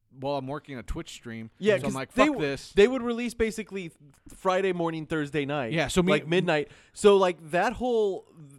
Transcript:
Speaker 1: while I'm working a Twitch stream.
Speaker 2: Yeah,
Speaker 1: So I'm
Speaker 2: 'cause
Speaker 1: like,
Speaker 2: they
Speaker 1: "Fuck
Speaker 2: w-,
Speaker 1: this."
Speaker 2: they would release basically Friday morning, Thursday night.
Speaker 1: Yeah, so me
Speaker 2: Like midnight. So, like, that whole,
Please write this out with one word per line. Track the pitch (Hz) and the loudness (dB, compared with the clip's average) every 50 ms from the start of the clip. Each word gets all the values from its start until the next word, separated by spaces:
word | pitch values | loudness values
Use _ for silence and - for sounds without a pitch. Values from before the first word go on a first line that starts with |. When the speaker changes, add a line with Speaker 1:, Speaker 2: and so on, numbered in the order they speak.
| _ _ _ 131 | _ _ _ -10
Speaker 1:
while | 131 139 143 | -6 -4 -4
I'm | 139 131 | -4 -4
working | 131 143 151 - - 139 123 | -6 -10 -10 -10 -12 -14 -14
a | 107 | -10
Twitch | - - 156 165 - | -10 -10 -10 -10 -12
stream. | - - - 120 113 113 113 113 - _ | -16 -16 -14 -14 -12 -12 -12 -14 -14 _
Speaker 2:
Yeah, | 180 208 208 | 2 2 2
Speaker 1:
So | |
I'm | 156 123 | 2 0
Speaker 2:
'cause | - 135 | -4 -6
Speaker 1:
like, | 135 131 - - | -6 -8 -6 2
Speaker 2:
they | 240 247 | 4 4
Speaker 1:
"Fuck | 311 294 | 4 4
Speaker 2:
w-, | 233 160 139 | 0 -2 -2
Speaker 1:
this." | 139 131 - - - | -4 -6 -8 -4 4
Speaker 2:
they | 185 202 233 | 6 6 6
would | 254 262 233 | 6 0 -2
release | 240 233 226 247 240 - | -4 -4 -4 -4 -6 -2
basically | - 226 226 214 - 208 - 190 196 180 160 - _ 147 147 - _ _ - - | -2 -2 -2 -2 -6 -10 -10 -10 -10 -10 -12 -14 _ -20 -20 -20 _ _ -20 -20
Friday | - - 196 185 185 196 190 180 | -6 -2 0 0 2 2 0 0
morning, | 175 170 165 165 160 156 | 0 -2 -4 -4 -6 -8
Thursday | 135 165 160 147 143 135 156 143 | -6 -4 -4 -4 -4 -4 -4 -4
night. | 135 147 151 131 113 143 | -2 -4 -4 -4 -4 -2
Speaker 1:
Yeah, | 170 151 123 | -2 -2 0
so | - 185 175 | 0 2 2
me | 180 202 | 4 2
Speaker 2:
Like | 151 135 151 | 0 0 0
midnight. | 170 185 185 180 160 151 143 - - - _ _ _ | 0 0 2 2 0 0 -2 -4 -10 -20 _ _ _
So, | - - 202 202 | 4 6 6 8
like, | 196 190 180 175 147 165 156 | 8 6 4 2 -2 -8 -4
that | 156 175 190 240 226 | -2 0 0 0 -2
whole, | - 233 254 240 226 214 202 185 151 - - - 165 151 139 139 | -4 -4 -2 0 0 0 0 -2 -4 -10 -16 -20 -20 -20 -20 -20